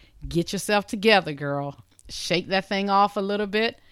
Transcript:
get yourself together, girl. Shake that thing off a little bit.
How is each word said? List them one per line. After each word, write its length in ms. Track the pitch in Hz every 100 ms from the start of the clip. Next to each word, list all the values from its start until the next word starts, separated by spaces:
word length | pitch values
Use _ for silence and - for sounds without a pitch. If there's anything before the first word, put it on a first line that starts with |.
| - - 139
get 240 | 165 -
yourself 340 | 196 - 208 196
together, 460 | 208 220 202 160
girl. 440 | 143 143 143 143 - - _ -
Shake 400 | - - 175 175
that 200 | 190 -
thing 200 | 196 202
off 280 | 196 202 214
a 40 |
little 280 | 196 202 202
bit. 320 | 214 226 - -